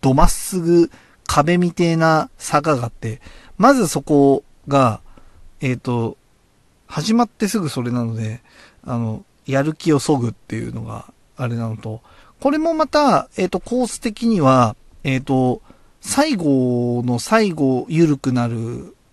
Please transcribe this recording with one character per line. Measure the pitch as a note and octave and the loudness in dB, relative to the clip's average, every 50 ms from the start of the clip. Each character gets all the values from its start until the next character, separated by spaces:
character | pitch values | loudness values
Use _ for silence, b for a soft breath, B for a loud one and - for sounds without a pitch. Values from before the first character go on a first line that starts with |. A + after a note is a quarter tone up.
ど | - C3+ C3 | 0 2 4
ま | C#3+ E3 | 6 6
っ | - | 6
す | - - - - - F#3 | 4 0 -4 -6 -6 -4
ぐ | E3 E3 E3+ E3+ E3+ - b b b b b b b - | 0 2 4 4 4 2 b b b b b b b -2
壁 | - D3+ D3 D#3 F3 F3 | 0 0 2 2 2 2
み | F3+ F3 | 2 0
て | E3+ - F3+ | 0 0 0
え | E3+ E3 | 0 2
な | D#3+ D#3+ D#3+ D#3+ D#3 - - - - | 2 2 2 2 2 0 -4 -8 -14
坂 | - - - D3 C#3+ D#3+ D3+ | -8 -2 -2 0 0 0 0
が | B2+ A#2+ | -2 -2
あ | A#2 | -6
っ | |
て、 | - - - A2+ G#2+ B B B B B B B B - | -10 -10 -10 -12 -12 B B B B B B B B 2
ま | F#3+ B3 C#4 | 4 4 6
ず | C4 G#3+ D#3 | 4 2 0
そ | - E3+ | -2 -4
こ | - - D#3 C#3+ C#3 C#3 C#3 - - _ _ _ _ - | -2 2 4 4 6 6 4 2 0 _ _ _ _ -2
が、 | C#3 C#3 C3+ A#2+ G#2+ - - b b b b b b b b - - - | 2 2 2 2 0 -2 -8 b b b b b b b b -20 -14 -8
え | - C3 B2+ | -4 -4 -4
っ | A#2+ | -4
と、 | - - B2 A#2+ A2+ A2 - - _ _ _ _ _ _ _ _ _ _ _ _ _ _ | -4 -4 -2 -2 -2 -4 -6 -10 _ _ _ _ _ _ _ _ _ _ _ _ _ _
始 | - - D3+ G3+ A3 | -10 -6 -2 0 0
ま | A#3 A#3+ | 0 0
っ | A3+ | 0
て | - _ A3+ G3 | -2 _ -4 -2
す | - A3 | -2 -2
ぐ | F3+ C#3+ | -4 -4
そ | - C3+ A#2+ | -4 -6 -4
れ | A#2+ | -4
な | A#2+ B2 A#2+ | -4 -4 -4
の | A2+ A2+ | -4 -6
で、 | A2 A2+ A2 A2 A#2 b b b b b b b b - | -6 -6 -8 -8 -10 b b b b b b b b -12
あ | - B2+ A#2+ | -8 -6 -4
の、 | A#2 A2 A2 - - _ _ _ _ | -4 -4 -6 -8 -12 _ _ _ _
や | - C3+ C3+ | -4 -2 -2
る | C#3 D#3 D#3 | -2 -2 -4
気 | - - E3 D3+ | -4 0 0 0
を | C#3 | 2
削 | - - D3+ C3+ | 2 0 0 0
ぐ | A#2 G#2+ | 0 -4
っ | |
て | G#2 - _ - - | -6 -8 _ -12 -10
い | A2 A#2+ A#2+ | -8 -8 -8
う | A#2+ | -10
の | A#2+ - | -10 -12
が | A2+ A2 A2 - - _ _ _ _ _ - | -12 -12 -14 -16 -18 _ _ _ _ _ -8
あ | B2+ A#2+ | -6 -6
れ | A#2 | -4
な | A#2 A#2 A2+ | -4 -6 -6
の | A2 G#2 | -8 -8
と、 | - A2+ A2 A2 b b b b b b b _ | -10 -12 -12 -12 b b b b b b b _
こ | - C4+ | -2 0
れ | C#4+ D#4 | 0 0
も | D#4 E4 E4 | 0 0 0
ま | D#4 D#4 - | 0 -2 0
た、 | - D4+ D4 C#4 G3+ D3 - - - | 0 2 2 4 2 2 0 -2 -4
え | - F#3 F3+ | -4 -4 -2
っ | |
と、 | - - | -4 -6
コ | - - A#3+ B3 B3+ | -6 -4 -2 -2 -2
ー | A#3 | -4
ス | - - | -6 -6
的 | - A#3+ G#3 - A#3 | -6 -8 -6 -2 -2
に | A#3 A3+ F#3+ | 0 0 2
は、 | D3 C3 C3 C3 B2 A2 G#2+ - _ - - - - | 4 4 4 4 4 2 0 -6 _ -20 -20 -8 -4
え | C#3 C3+ C3 | -4 -2 -2
っ | |
と、 | C3 - C#3 C3 B2+ B2+ B2 - b b b b b b b b | -2 0 0 0 2 0 -2 -4 b b b b b b b b
最 | - - - - D4 D#4+ C#4+ G3 | -10 -4 0 0 0 2 0 0
後 | E3+ D3 C#3 C3 B2+ B2 B2 A#2+ A#2+ A#2+ A#2+ A#2+ B2 | 0 2 2 2 2 0 0 0 -2 -2 -2 -2 -2
の | B2 B2 A#2+ | -2 -4 -4
最 | - - G#3+ A3+ A3 G3+ | -2 0 2 2 2 0
後、 | E3+ D#3 C#3+ C3+ C3 B2+ B2 - | 0 0 0 0 0 0 -2 -2
緩 | D#3+ D#3 E3+ D#3 D3 C3+ | 2 2 4 4 2 0
く | - C3+ | -2 -2
な | B2+ B2 A#2+ A#2 | -2 0 -2 -2
る。 | A#2 A2+ A#2 A#2 A#2+ A#2 - - - _ _ _ | -4 -6 -6 -8 -8 -10 -12 -16 -20 _ _ _